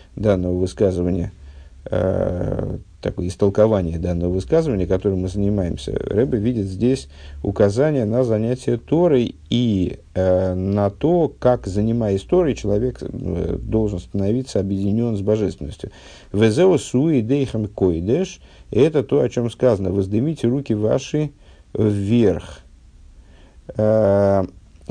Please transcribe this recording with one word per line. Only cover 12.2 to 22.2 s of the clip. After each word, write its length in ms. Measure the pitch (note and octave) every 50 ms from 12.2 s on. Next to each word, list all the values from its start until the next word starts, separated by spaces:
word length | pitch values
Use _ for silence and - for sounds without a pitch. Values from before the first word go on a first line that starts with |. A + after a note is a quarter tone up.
Торой, 340 | - - F3+ F#3 F3 C#3+ A#2
человек, 420 | - - G2+ G2+ G#2 B2 B2+ A#2+ -
э, 580 | - - - - - F2 F2 F2 E2+ F2 - -
должен 380 | - - G#2+ A2 A2 G#2 G2+ F2+
становиться 580 | F2+ - - G2+ G2 G2+ A#2 C3 B2+ - - G2+
объединён 580 | F#2+ F#2+ G2 F#2+ G2 G2+ G#2 A2+ A#2+ A#2 G#2+
с 40 | G2+
божественностью. 720 | F#2+ G#2+ G#2+ A2 G#2 F2 - - C#2+ D2 - - - - - - - - - - - -
«Везеу 440 | - G2+ A2 A2 G#2+ C#3+ F#3 F#3+ E3+
суи 440 | C3+ - - - B2+ D3+ E3 D3+ B2
дейхам 480 | G#2+ A2+ C#3 C#3+ C3+ - - A2 G#2+ G2+
койдеш», 720 | - - G2 F#2 E2 D#2+ F2 G#2 C3 F3 F#3+ - - - - - - - - -
и 80 | - A2+
это 240 | C#3+ E3 D#3 C#3+ A#2+
то, 160 | - C#3 C#3+
о 80 | C3 A2+
чём 200 | - B2 A#2 A2+
сказано: 440 | - - B2+ B2 G#2+ F#2+ F#2+ F2+
«Воздымите 560 | F#2+ G2 G2 F#2+ G#2 A2+ C3+ E3 D#3 - - A#2
руки 260 | B2+ C#3+ C3+ - A2
ваши 560 | G#2 G#2+ A2+ B2+ C3+ - - - D3+ D3+ D3 - - - - - - - - -
вверх». 880 | A2 A2 G#2+ G2+ G2+ G2 G2+ A#2+ A#2+